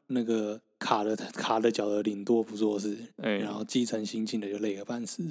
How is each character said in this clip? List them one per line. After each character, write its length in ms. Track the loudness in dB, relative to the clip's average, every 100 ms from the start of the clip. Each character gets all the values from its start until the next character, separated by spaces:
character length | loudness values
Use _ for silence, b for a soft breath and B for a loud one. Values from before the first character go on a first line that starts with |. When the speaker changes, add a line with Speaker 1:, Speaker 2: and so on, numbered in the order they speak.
| _
Speaker 1:
那 140 | -2
个 180 | 2 2 0 -4 _ _
卡 240 | 0 2
了， 120 | 2 0
卡 440 | -4 -6 0 4
了 100 | 4
脚 180 | 4 2
的 140 | 2
领 240 | 0 -2 2
多 160 | 2
不 120 | 2 0
做 240 | 0 2
事， 180 | -2 -6 -10 -6
Speaker 2:
哎。 200 | -2 0
Speaker 1:
然 160 | -2
后 100 | -4
基 220 | -2 0 2
层 180 | 0
新 220 | -2 -2 -2
进 160 | -2
的 80 | -2
就 80 | -2
累 180 | -2 -2
个 80 |
半 220 | -4 -6 -6
死 180 | -6 -4